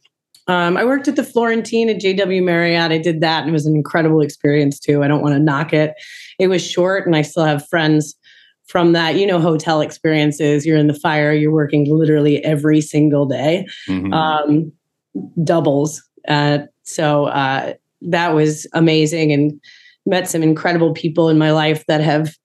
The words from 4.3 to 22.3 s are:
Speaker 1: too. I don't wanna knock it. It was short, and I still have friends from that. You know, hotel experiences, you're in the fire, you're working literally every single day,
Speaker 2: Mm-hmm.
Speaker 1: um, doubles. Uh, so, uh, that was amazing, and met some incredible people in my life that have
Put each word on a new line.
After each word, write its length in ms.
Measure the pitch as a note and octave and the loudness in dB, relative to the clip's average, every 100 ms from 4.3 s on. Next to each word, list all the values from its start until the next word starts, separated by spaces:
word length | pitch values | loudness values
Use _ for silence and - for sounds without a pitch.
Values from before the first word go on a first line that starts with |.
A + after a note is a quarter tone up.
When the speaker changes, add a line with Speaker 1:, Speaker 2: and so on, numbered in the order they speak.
| - D3 D3 C#3+ D3 | -2 0 2 0 -2
Speaker 1:
too. 240 | - C#3+ | -2 0
I 40 | C#3+ | 2
don't 140 | D3 | 0
wanna 160 | D3 C#3+ | 0 2
knock 340 | D3+ C#3 D#3+ | 2 0 0
it. 220 | D#3 D3+ - - - - - | 0 0 -4 -18 -20 -12 -2
It 80 | F#3 | 0
was 180 | F3+ - | 0 -2
short, 380 | - F3+ F#3+ F3+ | -2 0 0 0
and 80 | |
I 80 | D#3 | 0
still 220 | D3 F3 | 0 -2
have 220 | D#3 D3 - | 0 -2 -2
friends 480 | E3+ D#3 D3+ D3+ - _ - _ _ - | -2 2 2 0 -10 _ -20 _ _ -4
from 260 | F#3 E3+ | 2 2
that. 220 | E3+ E3 | 2 2
You 120 | F#3+ G3+ | 0 0
know, 120 | F3 | 2
hotel 400 | E3+ D#3 E3+ D#3 | 2 0 0 -2
experiences, 840 | C#3+ - D#3+ D#3 D3+ D3 D3+ D3 D#3+ | -2 -4 0 2 0 0 0 0 2
you're 100 | D#3 | 2
in 120 | D3 | 2
the 60 | D3 | 0
fire, 340 | E3+ D3+ D3 | -2 0 2
you're 200 | D3+ D3+ | 2 2
working 320 | D#3 C#3+ D3+ C#3+ | 0 2 0 2
literally 540 | D#3 D#3 D3+ D3 C#3+ | 2 2 2 2 2
every 360 | D#3 D3+ D3+ D#3 | 0 0 2 2
single 460 | D3+ D3+ D3+ C#3+ C3+ | 0 0 2 2 0
day, 400 | B2 C#3+ F#3 F#3+ - - | -2 0 -2 -4 -12 -6
Speaker 2:
Mm-hmm. 240 | F#2+ G2 | -6 -2
Speaker 1:
um, 600 | D#3+ D#3 D3+ D3 D3+ D#3+ - _ _ _ - - - | -2 -2 -2 0 0 -2 -10 _ _ _ -14 -8 -4
doubles. 580 | D#3 E3 C#3+ C#3 D#3 - - _ - | 0 0 2 0 -2 -6 -18 _ -4
Uh, 340 | D3 D3 D3 - _ | 0 0 -2 -4 _
so, 440 | - - D3+ D3 C#3+ | -12 -4 0 0 0
uh, 480 | C#3+ C3+ C3+ - - _ - | -2 -2 -4 -6 -10 _ -16
that 320 | F3 E3+ E3+ | -4 -2 0
was 320 | D#3 D#3 D3+ - | 2 0 -2 -4
amazing, 580 | E3 E3 D#3 D3+ E3 D#3 | 0 2 4 2 0 0
and 280 | C#3+ D3+ D3 - - _ _ - | 2 0 -4 -14 -20 _ _ -2
met 220 | F#3 F3+ | -2 -2
some 140 | E3 | -2
incredible 500 | D#3+ D#3+ F3+ E3+ E3 | 0 0 0 0 0
people 360 | D#3 E3+ E3 E3 | 0 -4 0 2
in 100 | D#3 | 4
my 140 | D#3 | 2
life 320 | D#3 D#3 D3+ - | 2 0 -2 -2
that 140 | D#3 | 0
have 340 | D3+ D3+ D#3 | 0 0 -2